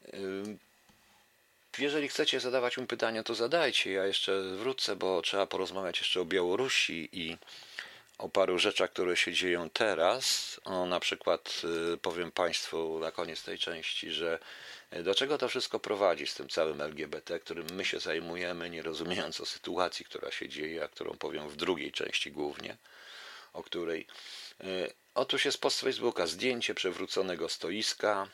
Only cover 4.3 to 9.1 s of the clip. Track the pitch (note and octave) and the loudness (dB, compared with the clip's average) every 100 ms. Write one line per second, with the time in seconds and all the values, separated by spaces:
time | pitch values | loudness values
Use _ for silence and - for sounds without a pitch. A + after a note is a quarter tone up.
4.3 | G2 F#2+ F#2+ A#2 C3 - G2 F#2 F#2 E2 | 2 0 -2 -2 0 0 2 2 2 2
5.3 | G2 F#2+ - F#2 F#2 F#2+ F2+ - F#2 E2+ | 2 2 2 -2 -2 -2 0 0 2 2
6.3 | F#2 F2 G2 C3 - - E2 D#2 G2 E2 | 4 4 2 4 4 2 0 -6 -6 -6
7.3 | E2 - - - - - - - - G2 | -6 -12 -18 -14 -12 -12 -16 -20 -10 0
8.3 | - F#2+ F2+ F#2+ F#2+ F2+ - F2+ | 4 6 6 4 4 2 2 2